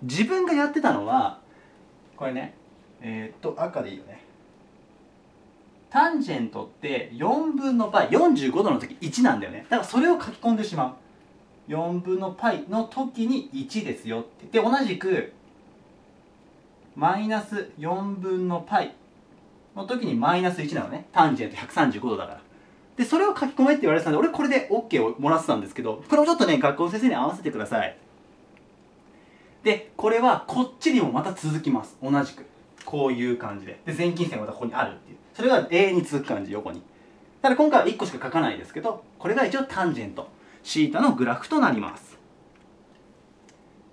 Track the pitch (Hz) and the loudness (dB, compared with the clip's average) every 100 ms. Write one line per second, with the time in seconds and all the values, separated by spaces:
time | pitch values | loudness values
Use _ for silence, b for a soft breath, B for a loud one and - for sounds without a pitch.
0 | 127 147 226 370 349 294 294 302 - 202 | -8 -2 0 2 2 2 2 2 0 0
1 | 208 254 - - - b b b b _ | 0 0 0 -4 -18 b b b b _
2 | _ - 135 127 - - - - - - | _ -10 -8 -6 -10 -16 -20 -20 -20 -16
3 | 226 - 110 - - - 90 143 104 95 | -10 -8 -10 -8 -8 -4 -4 -4 -8 -12
4 | - - - - _ _ - _ _ _ | -18 -20 -20 -20 _ _ -20 _ _ _
5 | - _ _ _ _ _ - _ _ 269 | -20 _ _ _ _ _ -20 _ _ 4
6 | 330 311 - 135 113 110 - - 147 127 | 4 4 -2 -4 -4 -6 -12 -10 -6 -6
7 | - 120 180 285 320 269 269 240 214 202 | -6 -4 0 2 0 -2 0 2 2 2
8 | - 208 349 254 131 170 214 135 - - | 4 4 6 4 2 2 2 0 -4 -10
9 | 160 240 247 - - - - 240 - 247 | -6 2 2 2 -4 -12 -2 -2 2 4
10 | 330 349 - - 233 220 208 160 127 - | 4 4 0 -4 0 0 0 -2 -4 -4
11 | - - _ - _ - - 156 170 180 | -20 -20 _ -20 _ -20 -8 -4 -2 -4
12 | 180 185 190 185 233 185 - 220 226 262 | -2 -2 -4 -2 -2 -2 -4 -4 -4 -4
13 | 269 226 226 269 - 269 - 220 - 117 | -6 -4 -2 -2 -4 -10 -6 -6 -6 -8
14 | 110 113 - - - 226 214 277 226 180 | -6 -8 -8 -16 -2 0 2 2 0 -2
15 | 190 185 - - - - - - - - | 0 0 -2 -12 -20 -20 -20 -20 -20 -20
16 | - _ _ _ _ _ _ _ - 139 | -20 _ _ _ _ _ _ _ -20 -2
17 | 160 196 214 214 - 208 - - 156 185 | 0 0 0 -4 -4 -8 -8 -8 -6 -4
18 | 202 196 190 185 180 175 - 208 - - | -4 -6 -4 -2 -2 -4 -2 -2 -2 -8
19 | _ _ _ - - - _ 196 190 247 | _ _ _ -20 -20 -20 _ -14 -6 -4
20 | 180 117 135 180 180 175 147 - - - | -2 0 2 2 0 -2 -6 -6 -6 -10
21 | - 180 156 123 104 - 113 175 143 104 | -2 4 4 2 -4 -10 -8 0 0 0
22 | 123 98 - - - b b b b - | -4 -4 -6 -12 -20 b b b b -4
23 | 247 330 403 - 269 - 269 294 165 160 | 0 4 2 2 -2 4 4 6 4 2
24 | - 147 320 - 294 269 - 214 220 139 | 2 2 2 2 2 2 2 -2 2 0
25 | 110 117 143 160 160 110 98 - 113 110 | 0 0 2 2 2 -2 -2 -6 -6 -6
26 | - 302 302 330 190 143 139 139 170 208 | 2 4 6 4 4 4 2 2 -2 2
27 | 247 123 143 180 151 120 104 113 92 - | 2 2 -2 -2 -6 -6 -4 -2 -2 -6
28 | - - - _ _ - _ _ _ _ | -20 -20 -20 _ _ -20 _ _ _ _
29 | _ b b b b b 214 202 - - | _ b b b b b 0 0 -2 -4
30 | 214 226 247 - - - 254 - 320 254 | 0 4 4 2 -2 -2 -2 0 2 2
31 | 151 123 165 185 156 151 147 127 - - | 2 0 -4 -4 -4 -2 0 -2 -4 -10
32 | 131 143 135 - - - - - - 147 | 0 0 0 -8 -20 -20 -20 -20 -8 -2
33 | 135 123 123 120 113 101 95 - 160 156 | 0 0 0 -2 -4 -10 -14 -14 -8 -2
34 | 175 170 151 123 107 - 117 - - - | 0 0 -2 -4 -8 -6 -6 -4 -4 -6
35 | - - - - 247 233 - 170 196 180 | -20 -20 -18 -2 4 4 4 4 6 4
36 | - 143 131 107 98 104 95 92 - b | 0 -4 -4 -6 -4 -8 -8 -12 -16 b
37 | b b b - 269 254 302 294 - 220 | b b b 0 2 4 6 6 4 0
38 | 202 127 131 165 151 - - - 220 - | -6 -6 -4 0 0 -2 -10 -6 -6 -6
39 | - - 180 240 220 269 269 - 180 120 | -12 -10 -2 0 0 0 -4 -2 -2 -2
40 | 101 - - B B B - 156 151 156 | -6 -10 -14 B B B -6 0 2 4
41 | 277 - 120 120 - 311 220 117 85 - | 2 2 0 -2 -2 2 2 0 -4 -12
42 | - - - _ - _ _ _ _ _ | -20 -20 -20 _ -20 _ _ _ _ _
43 | _ _ _ _ - _ _ _ _ | _ _ _ _ -20 _ _ _ _